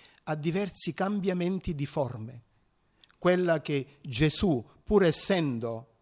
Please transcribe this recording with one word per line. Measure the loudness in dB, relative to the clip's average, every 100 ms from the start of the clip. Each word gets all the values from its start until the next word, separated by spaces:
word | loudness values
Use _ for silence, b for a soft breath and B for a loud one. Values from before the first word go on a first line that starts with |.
| B B
a | -8 -4
diversi | -2 -2 -4 -2 -2
cambiamenti | -2 -2 0 -2 -2 -2 -4 -6
di | -6 -4
forme. | -4 -4 -6 -12 -14 _ _ _ _ _ b b _
Quella | 2 2 2 0
che | 0 -4 -4 _
Gesù, | -8 0 2 2 2 0 -4 b
pur | 2 4 6
essendo, | 4 2 2 0 -2 -6 -8 -12 _